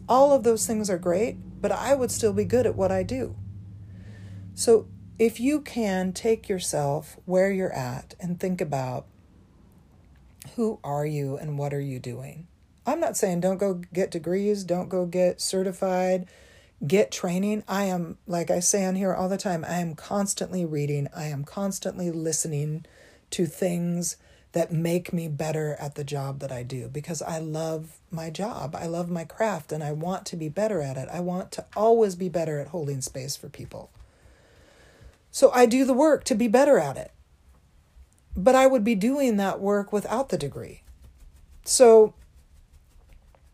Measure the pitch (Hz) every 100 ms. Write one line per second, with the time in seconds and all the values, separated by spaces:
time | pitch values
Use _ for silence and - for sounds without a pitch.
0 | - 247 285 277 226 226 - 214 208 175
1 | 180 175 240 - - - 202 190 226 277
2 | 240 - 220 202 190 240 220 - 185 190
3 | 180 262 - - - - - - - -
4 | - - - - - - - 220 - -
5 | - - 226 220 247 294 285 240 208 185
6 | 185 180 233 226 - 185 - 147 143 151
7 | 156 - - 185 196 190 185 - 127 -
8 | - - 175 175 190 180 170 139 127 127
9 | - _ _ - _ _ - - _ _
10 | - - - - - - 220 214 143 143
11 | 151 151 139 135 151 143 143 143 139 127
12 | 120 120 135 151 175 _ _ _ - 320
13 | 320 196 196 175 180 190 202 180 175 170
14 | 190 170 160 190 202 208 180 175 175 185
15 | 180 180 180 - - 190 190 185 190 185
16 | 185 185 180 - - - _ - 143 190
17 | - - 185 180 202 214 - 196 196 180
18 | 165 180 - 175 160 180 175 202 190 190
19 | 196 - 185 196 202 165 - 175 170 151
20 | - 202 202 - - 185 170 151 143 143
21 | 143 - 151 143 143 - 196 190 190 185
22 | 175 165 160 160 165 147 151 156 - -
23 | - _ - - 165 - 185 175 175 175
24 | 170 - _ _ _ 170 165 160 165 175
25 | 175 170 165 143 156 156 151 143 143 143
26 | 143 143 135 139 139 127 123 131 117 139
27 | 147 151 151 165 160 156 160 160 160 -
28 | - 165 165 160 208 - 139 175 170 165
29 | 175 175 165 - 220 175 - 156 147 151
30 | 170 190 - 175 156 151 220 190 139 131
31 | 131 165 180 180 190 - - - 220 233
32 | 208 175 185 170 160 147 143 175 143 135
33 | - 139 131 - 147 - 120 - - -
34 | - _ - _ _ _ - _ - -
35 | - _ _ - 269 247 247 254 262 247
36 | 311 277 - 220 240 247 285 233 147 -
37 | - _ _ _ _ _ _ _ _ -
38 | - _ - - 196 262 262 262 208 208
39 | 220 285 262 202 196 - 196 202 202 208
40 | - 220 269 185 139 120 85 - - -
41 | - - - - - - - - 240 226
42 | 214 - - - _ - _ - _ -
43 | - - _ _ _